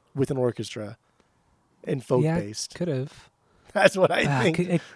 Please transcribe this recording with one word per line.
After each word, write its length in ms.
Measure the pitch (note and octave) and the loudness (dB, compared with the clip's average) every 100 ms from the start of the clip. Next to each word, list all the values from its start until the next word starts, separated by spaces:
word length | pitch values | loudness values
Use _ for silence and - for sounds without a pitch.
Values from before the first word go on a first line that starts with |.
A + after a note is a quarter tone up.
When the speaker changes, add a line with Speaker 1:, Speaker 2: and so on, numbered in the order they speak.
| _ | _
Speaker 1:
with 160 | C#3 C3+ | -4 -2
an 60 | C3+ | 0
orchestra 580 | B2 - G#2+ - G#2 A#2 _ _ _ _ _ _ _ _ | -2 -2 -8 -10 -12 -14 _ _ _ _ _ _ _ _
and 180 | - C#3 | -6 -6
folk-based. 680 | - B2+ D3+ E3 G2+ A2 - | 0 2 2 0 -4 -10 -12
Speaker 2:
Yeah, 20 | |
it 40 | - | -8
could 100 | F3 | -6
have. 400 | C3+ C#3 - - _ _ | -4 -6 -12 -20 _ _
Speaker 1:
<laughs> 240 | _ _ | _ _
That's 220 | G#3 G3 F#3+ | 4 4 6
what 140 | F3+ | 2
I 140 | F3 - | 4 2
Speaker 2:
Ah, 160 | C3+ | 2
Speaker 1:
think. 140 | E3+ E3 | 2 0
Speaker 2:
could, 120 | F3+ | 0
it, 140 | F3 - | 0 -2